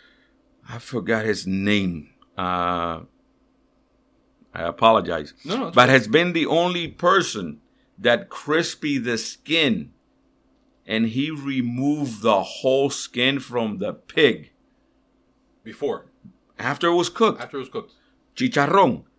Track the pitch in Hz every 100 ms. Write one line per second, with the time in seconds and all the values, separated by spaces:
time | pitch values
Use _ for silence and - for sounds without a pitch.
0 | _ _ _ _ _ _ - 117 - 123
1 | 87 113 110 98 95 95 101 104 92 85
2 | 73 _ _ - 92 90 87 87 85 82
3 | 82 _ _ _ _ _ _ _ _ _
4 | _ _ _ _ _ 82 82 - 113 110
5 | 87 82 76 - 143 233 233 147 123 131
6 | 107 147 175 170 151 160 175 175 160 -
7 | 175 190 - 107 85 73 _ _ _ _
8 | 113 120 92 - - 156 165 - 151 139
9 | 117 113 - - - 165 147 95 71 _
10 | _ _ _ _ _ _ _ _ - 110
11 | 113 117 151 151 139 131 120 120 139 151
12 | 139 107 110 101 90 - 131 135 139 -
13 | - 120 127 139 131 123 113 95 98 80
14 | - - 143 - - _ _ _ _ _
15 | _ _ _ _ _ _ 110 113 143 98
16 | - _ - _ _ - 117 143 170 175
17 | 170 - 220 - 123 139 127 117 - _
18 | _ _ _ - 127 147 143 190 165 85
19 | -